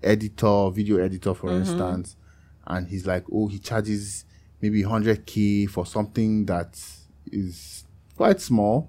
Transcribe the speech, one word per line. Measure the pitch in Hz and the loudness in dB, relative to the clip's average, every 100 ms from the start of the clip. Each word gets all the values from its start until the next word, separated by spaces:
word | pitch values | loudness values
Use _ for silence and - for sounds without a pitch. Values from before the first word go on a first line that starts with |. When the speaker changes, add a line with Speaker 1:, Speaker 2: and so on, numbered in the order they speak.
Speaker 1:
editor, | 98 107 107 - 107 101 - | 2 2 0 0 4 4 2
video | 98 104 95 | 0 2 2
editor, | 95 92 98 | 2 -2 -4
for | 90 90 | -2 -2
Speaker 2:
Mm-hmm. | 90 | 0
Speaker 1:
instance, | 190 170 90 90 - - - - - - - | 0 -2 -2 -4 -6 -14 -20 -20 -20 -16 -6
and | 90 90 | -6 -4
he's | 98 92 | -4 -2
like, | 90 - | -2 -2
oh, | 107 104 | -2 -2
he | 98 | -4
charges | - 113 107 104 98 - - - - - | -4 -2 -2 -4 -6 -12 -16 -20 -20 -4
maybe | 107 104 | 0 2
hundred | 98 113 110 104 - | 2 2 2 0 -2
K | 107 101 101 101 | 0 2 2 0
for | 95 | -2
something | 87 110 107 113 110 107 98 | -4 -4 -2 0 0 2 0
that | 87 85 - - - - - - | -2 -4 -12 -18 -20 -20 -20 -8
is | 101 92 87 - - - - - - | -6 -6 -8 -16 -20 -20 -20 -10 0
quite | 226 190 | 2 2
small | - 113 104 131 | 2 2 4 2